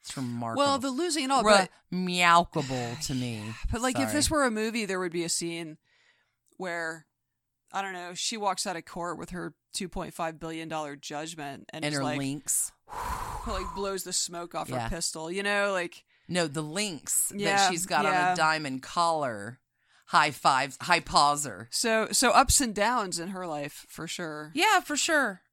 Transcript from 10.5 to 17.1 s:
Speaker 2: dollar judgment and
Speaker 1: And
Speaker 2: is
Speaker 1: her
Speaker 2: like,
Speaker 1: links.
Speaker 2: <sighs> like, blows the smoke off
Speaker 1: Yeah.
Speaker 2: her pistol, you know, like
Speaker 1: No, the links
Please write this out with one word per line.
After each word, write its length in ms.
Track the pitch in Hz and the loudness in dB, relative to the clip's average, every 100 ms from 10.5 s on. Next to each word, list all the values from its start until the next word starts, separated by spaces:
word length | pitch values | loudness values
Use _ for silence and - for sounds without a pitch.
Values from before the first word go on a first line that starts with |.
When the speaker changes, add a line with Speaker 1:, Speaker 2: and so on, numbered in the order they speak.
| 160 160 | -8 -6
Speaker 2:
dollar 260 | 160 151 | -6 -6
judgment 720 | 143 - 147 160 165 143 135 - | -10 -10 -8 -8 -10 -12 -12 -14
and 120 | 156 | -6
Speaker 1:
And 80 | 147 | -4
Speaker 2:
is 60 | 147 | -2
Speaker 1:
her 60 | |
Speaker 2:
like, 140 | 143 147 | -2 -2
Speaker 1:
links. 520 | 135 143 - - - _ _ | -4 -6 -2 -2 -2 _ _
Speaker 2:
<sighs> 600 | - - - - - - | -10 -6 -6 -6 -8 -6
like, 180 | 196 185 | -6 -6
blows 300 | 180 196 190 | -6 -4 -4
the 80 | 180 | -4
smoke 420 | 185 - 175 175 | -4 -4 -6 -8
off 140 | 165 160 | -8 -4
Speaker 1:
Yeah. 160 | 127 | -4
Speaker 2:
her 40 | 117 | -2
pistol, 400 | 165 160 165 160 | -2 -4 -6 -6
you 120 | 190 | -4
know, 300 | 202 202 202 | 0 2 2
like 320 | 190 175 - _ _ - | 0 -4 -8 _ _ -4
Speaker 1:
No, 180 | 175 165 | 0 0
the 140 | 143 | -2
links 720 | 151 170 208 151 - | -6 -4 -4 -4 -2